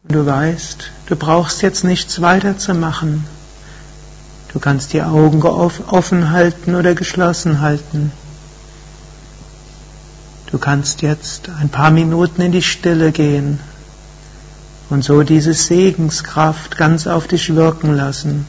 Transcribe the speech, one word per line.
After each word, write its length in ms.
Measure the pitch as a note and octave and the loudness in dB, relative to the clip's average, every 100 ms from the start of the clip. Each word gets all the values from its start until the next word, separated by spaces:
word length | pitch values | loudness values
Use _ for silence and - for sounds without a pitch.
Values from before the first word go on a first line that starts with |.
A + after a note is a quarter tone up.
| E3 | 0
Du 140 | D3+ C#3+ | 0 0
weißt, 640 | C#3 D#3 E3 - - - - - | 0 -2 -4 -10 -16 -18 -18 -8
du 80 | D3 | -6
brauchst 460 | D3 E3+ D#3+ - | 0 0 0 -2
jetzt 240 | F#3+ F#3+ F#3 | -2 0 0
nichts 360 | F3+ - - | 0 -4 0
weiter 360 | F3 F#3 G3+ G3 | 2 2 0 -4
zu 160 | - | -2
machen. 520 | F3 D#3+ D#3 D#3+ D3+ D3+ - - - - - - - - - - - - | -2 -2 -4 -4 -4 -6 -14 -20 -20 -20 -20 -20 -20 -20 -20 -20 -20 -12
Du 80 | C3+ | -4
kannst 320 | C#3+ C#3 - | -2 -2 -2
die 100 | D#3 | -2
Augen 380 | D#3 D#3 D#3 D#3 | 2 4 4 4
geoff-, 440 | E3+ F3 F3 - - | 2 2 -2 -2 0
offen 440 | F#3 E3+ F3+ D#3+ | 0 2 0 2
halten 440 | F3 F3 E3 - F3 | 2 2 0 -2 0
oder 200 | F3+ F3 | 2 0
geschlossen 680 | F#3 F#3 F3 E3+ E3+ D3 | -4 0 0 0 -2 0
halten. 500 | D3+ D3 - D3+ D3 - - - - - - - - - - - - - - - - - - - - - - - - | 0 -2 -4 -4 -4 -6 -20 -20 -20 -20 -20 -20 -20 -20 -20 -20 -20 -20 -20 -20 -20 -20 -20 -20 -20 -20 -20 -20 -8
Du 100 | C#3 | -4
kannst 440 | C#3 C#3+ C#3 - | 0 0 0 -2
jetzt 460 | D3 D3+ - - - D#3+ | -2 -2 -6 -14 -14 -4
ein 80 | D3 | -4
paar 220 | B2+ D#3 | 2 4
Minuten 500 | D#3+ D#3+ E3 F3 E3+ | 4 2 2 0 0
in 100 | F3+ | 0
die 100 | F3+ | 0
Stille 520 | - - E3+ E3 D#3+ | -2 -2 0 2 2
gehen 480 | D#3 D3 C#3+ C#3+ C#3+ - - - - - - - - - - - - - | 2 0 0 -2 -6 -8 -20 -20 -20 -20 -20 -20 -20 -20 -20 -20 -20 -4
und 160 | C#3 C3 | -4 4
so 180 | D3 | 4
diese 300 | D3 D#3+ D3+ | 6 4 2
Segenskraft 1200 | D#3 - F3 F#3+ E3+ D#3+ - - - D#3 D#3 - - | 0 2 4 4 2 -2 -4 -6 0 0 0 -10 0
ganz 320 | D#3 E3 - | 2 2 0
auf 200 | E3+ D#3 | -4 -2
dich 280 | F3 - D#3+ | -4 0 2
wirken 400 | D#3+ D#3+ D3+ C#3+ | 2 2 -2 0
lassen. 500 | C#3 C#3 D3+ D3 | -2 -4 -4 -4